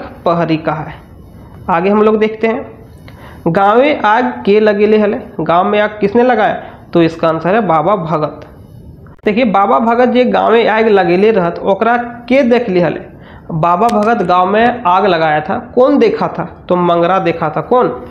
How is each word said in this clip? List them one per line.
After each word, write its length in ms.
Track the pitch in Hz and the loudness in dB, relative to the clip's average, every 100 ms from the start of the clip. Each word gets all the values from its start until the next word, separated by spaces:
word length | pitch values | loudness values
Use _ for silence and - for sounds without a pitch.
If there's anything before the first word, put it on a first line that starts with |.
| - - | -8 -8
पहरी 320 | - 170 160 160 | -2 -2 0 -2
का 160 | 160 | -2
है। 220 | 151 151 - - - - - - - - | -6 -8 -16 -20 -20 -20 -20 -20 -14 -4
आगे 200 | 170 185 | -2 0
हम 120 | 208 | 2
लोग 160 | 214 220 | 2 2
देखते 280 | 214 220 226 | -2 -2 -4
हैं, 400 | 240 - - - - - - - - - | -4 -10 -18 -20 -20 -20 -20 -20 -8 -2
गाँवे 540 | 170 196 226 285 294 | 2 2 4 2 2
आग 380 | 214 220 254 247 - | 0 0 0 -4 0
के 140 | 208 | 2
लगेले 380 | 214 208 208 214 | 2 2 2 2
हले, 200 | 208 240 - - | 2 -2 -8 -6
गाँव 240 | 156 170 | 0 0
में 160 | 196 208 | 2 0
आग 100 | 208 - | -2 -2
किसने 220 | 196 233 | 0 2
लगाया? 400 | 247 233 196 - - - - | 2 2 0 -2 -10 -20 -4
तो 100 | 175 | 0
इसका 260 | 165 - 165 | 0 0 -2
आंसर 260 | 160 165 | -2 0
है 60 | 208 | 0
बाबा 360 | 202 160 151 208 | 0 0 0 -2
भगत। 440 | 160 160 151 - - - - - - - - - | -2 -4 -4 -8 -18 -20 -20 -20 -20 -20 -20 -6
देखिए, 200 | - 208 | -2 0
बाबा 340 | 254 190 202 254 | 0 2 2 2
भगत 300 | 226 233 247 | 2 2 2
जे 160 | 226 | 2
गाँवे 420 | 240 196 190 226 208 | 2 2 2 2 2
आग 220 | 214 226 | 2 2
लगेले 420 | 196 180 180 208 | 2 2 2 2
रहत, 280 | 208 175 175 | 2 -2 -4
ओकरा 380 | 185 196 226 240 | -2 0 0 0
के 460 | 240 - - 262 | -4 -12 0 2
देख 260 | 254 240 240 | 2 2 0
ली 120 | 180 | 0
हले? 200 | 165 - - - - - - | 0 -4 -10 -18 -20 -20 -10
बाबा 360 | 165 170 180 226 | -4 0 0 0
भगत 360 | 214 208 226 | 0 0 0
गाँव 240 | 175 180 185 | 0 2 2
में 360 | 208 233 240 180 | 2 0 0 0
आग 200 | 180 202 | 0 2
लगाया 340 | 170 160 151 | 0 0 -2
था, 320 | 151 240 240 | -2 -6 -4
कौन 240 | - 262 285 | 0 2 4
देखा 300 | 226 - 170 | 2 0 -4
था? 360 | - 170 - - | -6 -10 -12 -4
तो 80 | 180 | 0
मंगरा 420 | 175 170 170 190 | 2 2 2 0
देखा 320 | 170 165 160 156 | 0 -2 -4 -6
था। 40 | |
कौन? 420 | 151 247 170 - - | -2 0 0 -4 -12